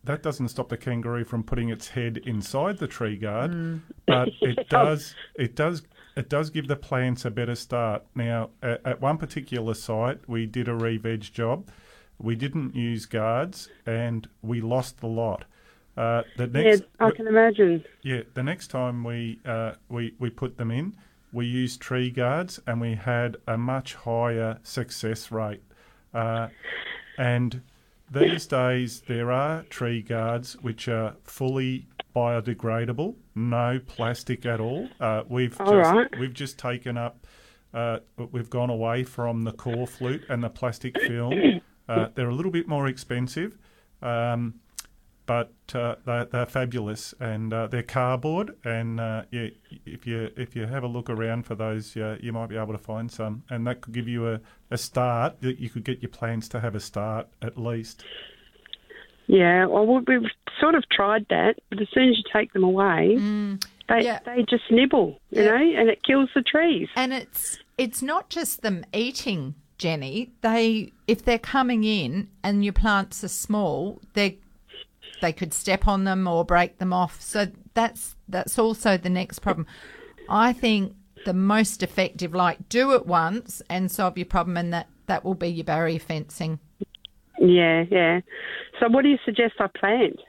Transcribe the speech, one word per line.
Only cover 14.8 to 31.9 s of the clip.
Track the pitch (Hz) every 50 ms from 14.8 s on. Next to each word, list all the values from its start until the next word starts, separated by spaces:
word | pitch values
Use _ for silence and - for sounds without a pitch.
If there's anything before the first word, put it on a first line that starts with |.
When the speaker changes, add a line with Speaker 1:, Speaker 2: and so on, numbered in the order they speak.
| 127 - - -
Speaker 1:
the | -
lot. | 113 113 113 117 110 95 - - _ _ _ _ _ _ _ _ _ _
Uh, | - 117 117 117 117 117 - -
the | - 120 120
Speaker 3:
Yeah, | 120 139
Speaker 1:
next | 165 220 214 196 190 _ _ _
Speaker 3:
I | 226
Speaker 1:
w- | 220 -
Speaker 3:
can | - 220 220
imagine. | 220 220 226 226 214 214 208 175 170 160 156 - - _
Speaker 1:
Yeah, | - 135 131 120 113 - _
the | 127
next | 127 143 175 180 - -
time | - 131 127 123 120 120 117
we, | 117 117 117 117 113 113 113 _
uh, | 131 117 113 113 113 - _ _ _
we, | 120 117 117 113 - _
we | 127 120
put | 117 - 139 123 - -
them | 120 113
in, | 113 123 156 196 - - _ _ _ _ _ _
we | - 117 120
used | 120 123 127 127 120 - -
tree | - - 131 127 127 123
guards, | 120 127 123 123 139 160 180 180 - - _
and | - 117 117
we | 117 117 113
had | 101 - 127 120 120 120 120 117 - _
a | - 113
much | 113 120 123 131 135 127 - -
higher | - - 117 117 117 117 120 117 113 113 113 113 113
success | _ - - 135 120 123 - - - 107 113 113 - -
rate. | 113 110 110 107 104 104 _ _ _ _ _ _ _ _ _ _
Uh, | - 120 113 113 113 113 117 113 - - - - - - - - - - - - -
and | - 131 123 123 120 123 120 120 127 - _ _ _ _ _ _ _ _ _
these | 135 139 160 165 170 160 -
days, | - 143 131 127 127 127 127 127 117 - - _
there | - 123 117 117 120
are | 123 131 139 151 160 160 160 -
tree | - - 123 117 117 117
guards | 104 - 117 113 113 113 117 120 127 - - -
which | - 120 113 - - -
are | 117 110 113 107 107 - _
fully | - - - 135 127 131 135 131 131 131 131 - -